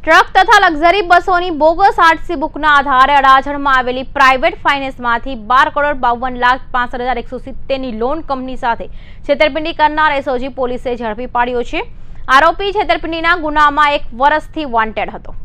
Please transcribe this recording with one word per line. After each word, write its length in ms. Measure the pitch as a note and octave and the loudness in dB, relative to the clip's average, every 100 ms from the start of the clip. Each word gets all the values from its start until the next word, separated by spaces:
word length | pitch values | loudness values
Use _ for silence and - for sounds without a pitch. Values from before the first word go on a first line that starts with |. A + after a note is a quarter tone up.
| - | 4
ટ્રક 200 | E4 G#4 | 4 4
તથા 260 | F#4+ F#4 G#4 | 2 4 6
લક્ઝરી 380 | F#4+ D#4+ E4+ G4 F4 | 4 4 2 2 4
બસોની 460 | F4+ F4+ F4 F4+ E4 | 2 4 0 0 2
બોગસ 360 | D#4 E4+ G4 G#4 | 2 4 2 4
આરસી 320 | E4+ E4 - E4 | 4 2 -2 -4
બુકના 260 | D4+ D4+ D4+ C#4+ | -6 -2 2 2
આધારે 400 | C#4 B3+ C4 C#4+ | 4 4 6 6
અડાજણમાં 580 | C4+ C4+ C4+ C#4+ C#4 C4 | 6 4 4 -4 0 0
આવેલી 240 | B3 B3+ C4 | 0 -4 -6
પ્રાઇવેટ 400 | C#4+ C4 C4 D#4+ G4 | 2 4 4 0 0
ફાઇનાન્સમાંથી 720 | E4 C#4 C4+ C4+ A#3+ A#3 B3+ C4 G#3 | -2 -2 -4 -6 -4 -2 -4 -10 0
બાર 160 | C4 D#4 | 2 4
કરોડ 240 | D4 D4 D4 | 2 -2 0
બાવન 340 | B3+ A#3+ B3+ B3 | -2 -2 -4 0
લાખ 180 | B3 C4 - B3+ | 2 0 -2 -4
પાસઠ 260 | A#3+ B3+ B3 | -4 -4 -4
હજાર 140 | A#3+ | -4
એકસો 180 | A#3 B3+ - | -6 -12 -12
સિત્તેરની 440 | - - C4+ C4 A3 | -12 -6 -4 -4 -4
લોન 200 | A#3+ D#4 D#4 | -4 -4 -4
કંપની 260 | C4 B3+ B3+ | -6 -6 -6
સાથે 240 | B3 A3+ F#3 - - - - | -4 -4 -6 -12 -14 -14 -2
છેતરપિંડી 480 | C#4+ D#4 D4+ D#4 D#4+ | 2 2 0 -6 0
કરનાર 340 | D4+ D4+ D#4 | 0 2 0
એસ 160 | C#4+ C4+ | 0 -4
ઓ 20 | B3 | -4
જી 60 | C4+ B3+ | -6 -4
પોલીસે 280 | B3 B3 C4 | -6 -4 -6
ઝડપી 340 | A#3+ A#3 G#3+ B3 | -6 -6 -8 -6
પાડ્યો 320 | A#3+ B3 B3 A#3+ | -2 -2 -2 -4
છે. 100 | D#4+ A#4 - - - - C4 | -6 -6 -12 -14 -10 2 4
આરોપી 340 | D#4+ E4+ G4+ G4 | 4 2 -4 -2
છેતરપિંડીના 580 | G4 E4+ E4 E4 E4 F4+ | -2 -2 -2 -4 -2 -2
ગુનામાં 540 | D4+ D4+ D4 C#4+ D4 D4 | 0 2 2 2 2 0
એક 100 | - A3+ | -4 0
વર્ષથી 440 | C#4 D#4 - - D4 A3+ | 2 2 -4 -8 -4 -2
wanted 380 | A3 G#3+ F3+ G#3 | -2 -4 -6 -8
હતો. 200 | - - | -12 -12